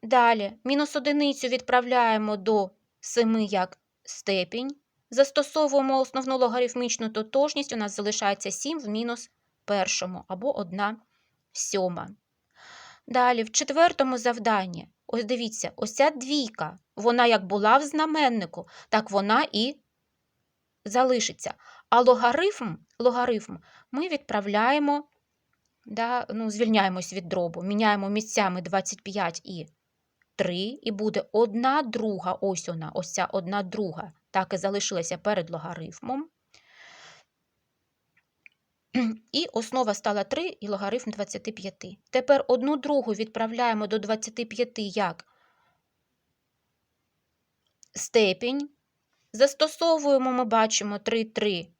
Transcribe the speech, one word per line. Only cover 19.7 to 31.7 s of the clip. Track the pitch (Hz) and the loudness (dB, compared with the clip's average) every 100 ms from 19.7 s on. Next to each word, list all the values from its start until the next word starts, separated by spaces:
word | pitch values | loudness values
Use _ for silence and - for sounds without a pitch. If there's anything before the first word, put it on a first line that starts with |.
| 294 _ _ _ _ _ _ _ _ _ _ 214 | -4 _ _ _ _ _ _ _ _ _ _ -2
залишиться. | 226 254 247 - - - - - - _ | 2 4 2 0 -6 -12 -12 -18 -20 _
А | 233 | 6
логарифм, | 247 247 240 262 381 427 226 165 _ _ | 8 6 4 4 0 0 -6 -8 _ _
логарифм | 240 240 247 220 214 180 _ - _ | 2 2 0 -2 -4 -16 _ -20 _
ми | 254 359 | -6 -4
відправляємо, | 294 - 214 202 208 233 294 294 294 294 _ _ _ _ _ _ _ - | -6 -4 -4 0 2 2 2 2 0 -4 _ _ _ _ _ _ _ -14
да, | 214 233 247 - | -6 -2 -2 -4
ну, | 214 220 | -4 -4
звільняємось | 208 233 220 196 185 180 | 0 2 4 4 0 -6
від | 190 175 | -10 -4
дробу, | 185 175 170 | -2 -2 -4
міняємо | 180 208 220 208 196 | -4 2 2 2 0
місцями | 208 220 - 196 180 | -4 -2 0 0 -2
двадцять | 175 190 185 196 | -2 -2 -2 -10
п'ять | - 202 175 165 | -8 -4 -4 -4
і | - 180 156 _ _ _ _ _ _ - | -12 -12 -14 _ _ _ _ _ _ -4
три | 190 175 202 277 | -2 -2 -6 -6
і | - | -8
буде | 202 214 - - | -4 -2 -2 -2
одна | 214 226 214 262 | 2 2 2 2